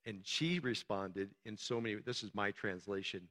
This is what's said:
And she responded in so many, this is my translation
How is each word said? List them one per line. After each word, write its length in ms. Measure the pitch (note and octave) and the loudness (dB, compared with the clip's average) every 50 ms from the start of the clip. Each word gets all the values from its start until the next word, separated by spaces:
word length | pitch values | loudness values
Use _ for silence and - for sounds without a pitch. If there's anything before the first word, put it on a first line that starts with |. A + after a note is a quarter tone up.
| _ | _
And 200 | A2+ G#2 F#2+ F#2+ | -6 -8 -6 -4
she 340 | - - - D#3 E3+ F3 F3 | -2 0 2 4 4 2 2
responded 760 | D3 B2+ A2+ - - _ G#2 G2 G2 F#2+ F2 G2 G2 G2+ - _ _ | 2 2 0 0 0 _ 2 2 2 0 0 -2 -2 -2 -4 _ _
in 120 | A#2 G#2+ | -10 -8
so 220 | G#2 - - B2 A#2 | -6 -2 0 0 2
many, 160 | A#2 A2+ G#2 | 2 2 0
this 280 | G#2 - B2 B2 - - | 0 -2 -2 -2 -2 -4
is 100 | G2+ - | -2 0
my 180 | G#2 G2+ G2+ | 2 2 2
translation 760 | G2+ - - G#2 F#2 F2+ - G2+ G2+ G2 F#2+ - - F#2+ F2+ F2 | 2 0 -2 -2 -2 -2 -2 -2 -2 0 0 -2 -4 -4 -8 -10